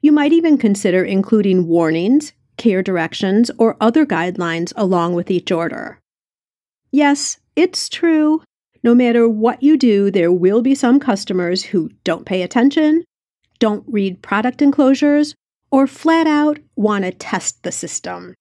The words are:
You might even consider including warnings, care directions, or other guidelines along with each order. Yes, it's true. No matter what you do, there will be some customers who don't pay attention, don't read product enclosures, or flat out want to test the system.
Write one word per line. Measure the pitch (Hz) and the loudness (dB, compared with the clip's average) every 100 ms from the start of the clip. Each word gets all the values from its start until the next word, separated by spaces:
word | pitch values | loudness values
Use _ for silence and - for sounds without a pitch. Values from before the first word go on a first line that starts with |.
You | 294 | 4
might | 294 294 | 2 4
even | 330 330 285 | 2 2 2
consider | 220 202 202 180 | 2 0 0 0
including | 185 196 196 220 202 185 170 | 0 -2 0 0 2 0 2
warnings, | 170 165 160 185 277 - _ _ - | 0 2 0 2 0 -2 _ _ -4
care | 233 190 | 0 0
directions, | 190 180 160 - 196 202 233 - | -2 -4 -4 -4 0 2 0 2
or | 226 - | 0 2
other | 220 240 | 0 2
guidelines | 294 165 175 180 170 165 175 - | 0 -2 -4 -4 -6 -4 -6 -4
along | 202 180 170 | -2 0 0
with | 175 175 | -2 -2
each | 185 - | -4 -2
order. | 170 165 - - - _ _ _ _ _ _ _ _ _ | -4 -4 -8 -14 -16 _ _ _ _ _ _ _ _ _
Yes, | 269 294 285 - - _ | 0 2 0 -4 -12 _
it's | - 370 - - | -2 -2 -2 -8
true. | - 339 311 302 311 _ _ _ _ | -4 0 2 2 0 _ _ _ _
No | 233 | 2
matter | 240 247 233 233 | 4 4 2 2
what | 214 226 - | 2 -2 0
you | 277 311 | 2 4
do, | 247 202 202 | 4 2 2
there | 196 170 | 0 0
will | 180 180 214 | 2 2 2
be | 247 | 0
some | 269 240 277 | 0 2 2
customers | 277 202 - 185 175 185 | 0 -4 -4 -4 -2 -4
who | - 190 160 _ | -4 -4 -4 _
don't | - 165 | -6 -6
pay | - 185 | -4 -6
attention, | 180 247 262 302 302 320 349 _ _ _ _ _ | -2 0 2 2 2 0 -2 _ _ _ _ _
don't | 220 208 - | -2 -2 -4
read | 214 196 185 | -4 -4 -6
product | - 202 233 247 | -4 -2 -2 0
enclosures, | 285 277 269 269 294 294 294 - _ _ _ | 0 4 2 4 2 2 0 -6 _ _ _
or | 269 269 | 0 0
flat | - 320 330 320 | -2 0 2 2
out | 294 302 294 _ - | 2 0 -2 _ -4
want | 208 202 | -2 -2
to | 185 | -4
test | - - 190 - - | -8 -8 -6 -8 -10
the | 175 | -12
system. | - 165 - 175 180 180 185 | -10 -10 -12 -12 -14 -16 -20